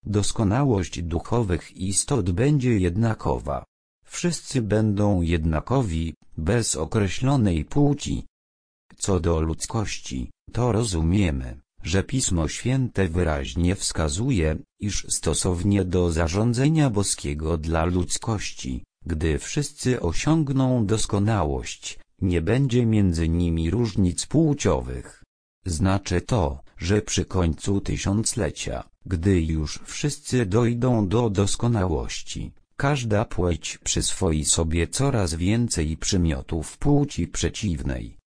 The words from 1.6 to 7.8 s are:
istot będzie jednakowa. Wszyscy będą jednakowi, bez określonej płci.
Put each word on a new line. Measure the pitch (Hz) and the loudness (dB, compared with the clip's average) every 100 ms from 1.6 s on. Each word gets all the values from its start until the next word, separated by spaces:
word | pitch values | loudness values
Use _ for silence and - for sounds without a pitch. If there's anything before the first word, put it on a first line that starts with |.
| - - | -4 -8
istot | 92 98 - 139 92 | -2 -2 0 0 0
będzie | 90 135 151 123 110 | 2 2 2 2 2
jednakowa. | 90 87 113 107 80 64 69 67 - _ _ _ | 2 2 0 0 -2 -2 -4 -6 -8 _ _ _
Wszyscy | _ - 175 165 - 131 | _ -4 -4 -4 -4 -4
będą | 104 107 110 101 104 95 | 2 2 2 2 2 2
jednakowi, | 85 85 80 78 - 131 113 82 82 - - - | 2 2 2 0 0 0 0 -2 -4 -8 -14 -6
bez | 78 117 110 - | 0 0 0 -4
określonej | 78 113 98 - 127 143 104 82 | -2 0 0 0 0 2 2 2
płci. | 71 143 | 0 2